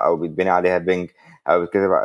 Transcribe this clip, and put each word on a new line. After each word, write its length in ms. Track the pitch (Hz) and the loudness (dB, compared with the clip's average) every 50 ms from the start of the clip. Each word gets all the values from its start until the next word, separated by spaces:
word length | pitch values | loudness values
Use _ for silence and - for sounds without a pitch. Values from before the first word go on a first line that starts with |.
| - | 0
أو 100 | 85 85 | 0 0
بيتبني 340 | 78 87 82 76 87 90 95 | 0 -2 -6 -4 -2 0 0
عليها 280 | 90 90 90 90 90 | 2 2 2 2 0
بينج 320 | 87 85 92 92 90 87 - _ _ - - - _ - | 0 0 0 -2 -2 -2 -8 _ _ -20 -20 -20 _ -2
أو 120 | - 85 90 | 0 0 0
بيتكتب، 320 | 87 - - 101 98 95 87 71 | 0 0 -2 0 0 2 2 2